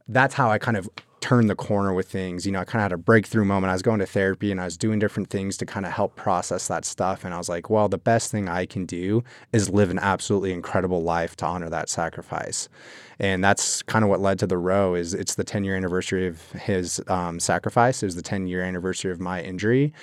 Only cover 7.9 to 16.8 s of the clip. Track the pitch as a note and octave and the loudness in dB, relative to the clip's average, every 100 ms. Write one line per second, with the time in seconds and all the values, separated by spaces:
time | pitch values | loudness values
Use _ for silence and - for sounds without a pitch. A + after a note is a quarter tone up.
7.9 | F#2+ B2 A2+ - A2 G2 F2 F#2 G2+ F2+ | 2 2 2 2 -2 -2 -2 -2 -4 -6
8.9 | F2 F#2 A2 A#2+ - - A2+ G2 G2 G2 | -4 0 0 -2 -10 -2 0 2 4 2
9.9 | F#2 G2 F#2 - G2+ F#2+ F2+ - F#2+ F2+ | 2 0 0 0 0 0 -4 -2 -2 0
10.9 | F2+ E2 E2+ E2 - E2 F2+ E2 D#2+ D#2+ | 0 0 0 -2 -4 -4 -4 -4 -6 -4
11.9 | - E2 E2+ E2+ - - - - - - | -4 -4 -6 -8 -8 -6 -8 -10 -14 -20
12.9 | - - - G2 F#2+ G2 G2+ - - - | -20 -18 -4 0 2 4 4 0 -4 0
13.9 | A2 G#2+ F#2 G2 G2 G2 F2+ F2 G2 F#2+ | 4 4 4 2 2 0 0 2 2 2
14.9 | F2 E2+ E2+ G2 - F#2 G#2+ G2 F#2+ F#2 | 2 -2 -4 -4 -4 -4 -4 -2 -2 0
15.9 | F2+ - F#2+ F#2 D#2+ - - - F#2+ | -2 0 0 0 -4 -12 -10 -2 -2